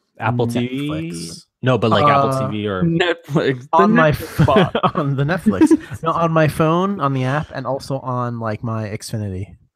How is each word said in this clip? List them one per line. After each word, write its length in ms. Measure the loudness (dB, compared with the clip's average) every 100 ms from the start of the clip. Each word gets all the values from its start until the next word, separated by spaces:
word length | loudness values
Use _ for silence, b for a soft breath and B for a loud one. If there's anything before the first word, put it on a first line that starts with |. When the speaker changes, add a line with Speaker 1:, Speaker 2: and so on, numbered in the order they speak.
| _ -6
Speaker 1:
Apple 280 | -2 0 0
T 200 | -2 -4
V? 220 | -4 -6
Speaker 2:
Netflix. 560 | -6 -8 -10 -12 -16 -20 _
Speaker 1:
No, 160 | 0 2
but, 120 | 2
like, 140 | 4 4
Apple 240 | 4 2
Speaker 2:
Uh, 200 | 0 -2
Speaker 1:
T 60 | -4
V 80 | -2
or 140 | 0
Speaker 3:
Netflix. 800 | 0 0 0 -2 -2 0 0 -2
The 60 | 0
Speaker 2:
On 180 | 2 4
my 200 | 4 4
Speaker 3:
Netflix 140 | 2 -2
Speaker 2:
pho-, 180 | 0 4
Speaker 3:
box. 300 | 4 2 0
Speaker 2:
<laughs> 100 | -2
on 220 | -2 -2 -2
the 80 |
Netflix. 800 | -2 0 0 4 4 4 0 -6
No, 80 | -4
on 220 | 0 2
my 160 | 2 2
phone, 520 | 2 2 2 0 -2
on 120 | -2
the 120 | -2
app, 260 | -2 -2 -4
and 120 | -8 -6
also 320 | -6 -6 -8
on, 400 | -4 -4 -4 -4
like, 240 | -6 -6
my 240 | -6 -4 -6
Xfinity. 680 | -8 -8 -6 -6 -6 -10 -16 _